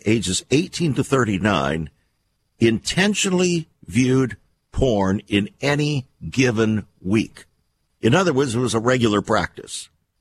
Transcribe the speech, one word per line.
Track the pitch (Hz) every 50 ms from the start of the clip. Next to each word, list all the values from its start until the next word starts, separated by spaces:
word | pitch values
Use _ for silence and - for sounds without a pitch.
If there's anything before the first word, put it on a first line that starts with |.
| -
ages | 104 113 117 90 90 92 - - -
eighteen | 123 147 185 175 - - 175 160 120
to | 143 127
thirty-nine | - 139 135 120 107 101 90 92 107 98 78 69 69 78 82 80 71 _ _ _ _ _ _ _ _ _ _ _ _ _ -
intentionally | 117 117 113 101 - - - 170 190 214 202 - - 196 180 180 185 180 175 170 160 _ _ _ -
viewed | - 87 117 131 123 131 131 131 117 - - _ _ _ _ _ _
porn | - - 135 131 110 101 98 95 95 104 - -
in | 104 101 104 - _ -
any | - 139 143 147 151 147 147 135 127 _ _ - 90 165
given | - 123 135 123 110 107 113 110 110 107 - _ _ _
week. | - 92 104 113 92 - - - - _ _ _ _ _ _ _ _ _ _ -
In | - 113 131
other | 180 196 175 139
words, | 127 147 135 107
it | 120
was | 131 113 101
a | 113
regular | 107 123 131 127 117 110 104 101
practice. | 92 - 110 101 85 - - - - - - - - - _ _ _ _ _ _